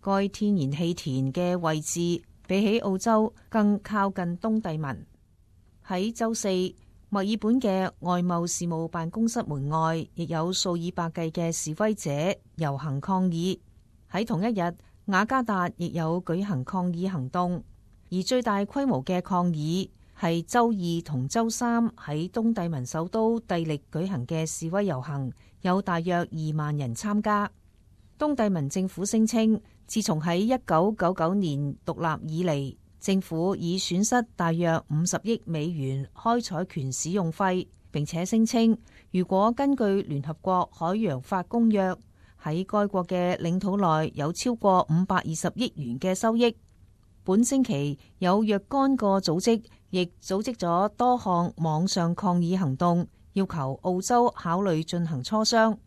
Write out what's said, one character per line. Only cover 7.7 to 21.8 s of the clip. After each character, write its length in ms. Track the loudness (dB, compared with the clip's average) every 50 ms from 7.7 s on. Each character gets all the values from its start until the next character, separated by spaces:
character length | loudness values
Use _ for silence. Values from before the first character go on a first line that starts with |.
| 2 2 0 -2 -4 -6
外 220 | -2 0 0 2
貿 260 | 2 0 0 0 -2
事 160 | -2 -4 -4 -4
務 220 | -4 -4 -4 -6
辦 240 | -6 -6 -6 -6 -6
公 160 | -2 0 0
室 160 | 0 0 -2 -4
門 240 | -4 -4 -4 -2
外 400 | 0 0 2 2 2 0 -2 -4 -8 -8
亦 100 | -8 -6
有 260 | -4 -2 -2 -2 -2 -2
數 240 | -2 -2 -2 -2
以 120 | -2 -4 -4
百 200 | -4 -4 -4 -4
計 200 | -4 -4 -6 -4
嘅 220 | -2 -2 -2 -2
示 240 | -2 -4 -4 -6 -2 0
威 140 | 0 0 0
者 160 | -2 -4 -4 -2 0 0 -2 -2 -4 _ -20 -6
遊 220 | -4 -4 -2 -2
行 240 | -4 -4 -4 -4 -4
抗 280 | -2 0 0 2 2 0
議。 300 | 0 0 -2 -2 -2 -4 _ -20 -20 -20 _ _ _ _ _ _
喺 160 | -4 -4 -2
同 160 | -2 -2 -2
一 40 | 0 -2 0
日， 160 | 0 -2 -2 -4 -8 -20 -20 _ -12 -6
雅 180 | 0 2 2 2
加 180 | 2 2 0 0
達 280 | 0 0 0 0 -2 -2
亦 160 | -4 -6 -4
有 320 | -2 -2 -2 0 -2 -2 -2
舉 220 | -2 -2 -2 -2
行 180 | -2 -4 -4 -4
抗 260 | -4 -4 -2 -2 -2 -2
議 160 | -2 -2 -2
行 200 | -2 -4 -6 -4
動， 320 | -2 -2 -2 0 -2 -4 -8 -12 -20 -20 -20 -20 -20 -20 -12 -6
而 140 | -4 -4 0
最 180 | 0 0 0
大 220 | 2 2 0 0 -2
規 240 | -2 -2 -2 0
模 160 | 0 0 -2 0
嘅 180 | -2 -2 -2
抗 300 | -2 0 0 0 2 2
議 380 | 0 0 -2 -2 -2 -2 -2 -6 -10 _ -20 -20 -10
係 240 | -4 -2 0 0 0 -2
周 260 | 0 2 2 4 4
二 300 | 2 -2 -2 -2 -2 -2 -4
同 240 | -4 -4 -4 -4
周 220 | -2 0 0 0 0
三 360 | -2 -2 -2 0 0 2